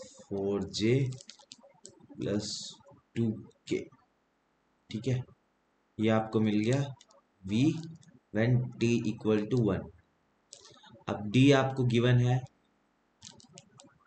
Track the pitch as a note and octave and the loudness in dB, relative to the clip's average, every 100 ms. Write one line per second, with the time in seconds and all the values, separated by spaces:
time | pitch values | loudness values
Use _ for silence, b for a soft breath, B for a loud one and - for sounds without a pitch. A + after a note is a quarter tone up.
0 | - - - G2 G2 G2 F2+ - A2 C3+ | -12 -20 -10 -4 -2 -2 -4 -2 2 2
1 | B2+ B2+ - - - - - _ - - | 0 -4 -14 -20 -20 -20 -20 _ -20 -20
2 | - - E2+ G#2 G#2 - - - - - | -20 -8 -4 -2 -4 -8 -12 -16 -20 -20
3 | _ A#2 A2+ A2 - _ - - - - | _ -4 -4 -4 -12 _ -6 -6 -6 -18
4 | _ _ _ _ _ _ _ _ _ A2 | _ _ _ _ _ _ _ _ _ -6
5 | C3 B2+ - _ _ _ _ _ _ - | -2 -4 -4 _ _ _ _ _ _ -2
6 | A2 A2 - A2+ G#2+ G#2 A2 C3+ C#3 - | 2 2 2 2 2 2 2 0 -2 -8
7 | _ _ _ _ F#2+ A2 D3+ D#3+ - - | _ _ _ _ -4 2 2 0 -6 -16
8 | - - _ G#2 A#2+ B2 B2 - A#2 A#2+ | -20 -20 _ 0 2 2 0 0 0 2
9 | A2 - G#2+ G#2 G#2 B2+ G#2 F2 - - | 0 -2 0 0 0 0 2 0 -4 -16
10 | _ _ _ _ _ - B B B - | _ _ _ _ _ -20 B B B -14
11 | - G2+ G#2 B2+ C#3 C3+ C3 C3 B2 A#2 | -8 -6 0 4 6 6 2 0 0 2
12 | B2 B2 B2 C3 - _ _ _ _ _ | 4 4 4 0 -2 _ _ _ _ _
13 | _ _ - - - - - - - _ | _ _ -20 -20 -20 -20 -20 -20 -20 _